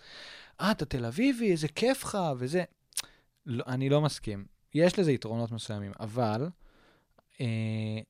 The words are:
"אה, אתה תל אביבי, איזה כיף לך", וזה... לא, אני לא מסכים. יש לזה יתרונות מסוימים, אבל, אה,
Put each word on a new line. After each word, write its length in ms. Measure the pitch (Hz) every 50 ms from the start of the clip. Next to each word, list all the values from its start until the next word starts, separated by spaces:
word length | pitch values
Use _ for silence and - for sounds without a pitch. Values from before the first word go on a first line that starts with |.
| - - - - - - - - - - - -
"אה, 100 | 175 202
אתה 140 | 214 - 147
תל 200 | - - 123 120
אביבי, 460 | 117 127 185 262 285 247 233 240 202
איזה 160 | 170 156 156 143
כיף 360 | - - 226 254 262 - -
לך", 140 | - - 196 175 151 135 123
וזה... 240 | 123 131 165 185 170 - _ _ _ _ _ - - - - _ _ _ _ _ _
לא, 180 | 135 117 123 - 127
אני 200 | 127 131 135 135
לא 120 | 143 151
מסכים. 440 | 151 147 - - - 110 101 101 101 - _ _ _ _ -
יש 240 | 151 175 180 175 214
לזה 140 | 180 151
יתרונות 400 | 127 - - 107 113 117 117 110
מסוימים, 400 | 117 110 - - 107 101 101 98 - -
אבל, 480 | 113 104 110 127 120 107 107 117 147 180 - _ - - _ _ _ _ _ _ _ _ _ _ _ _ _ -
אה, 60 | 135 117 113 113 110 110 110 110 110 110 110 110 -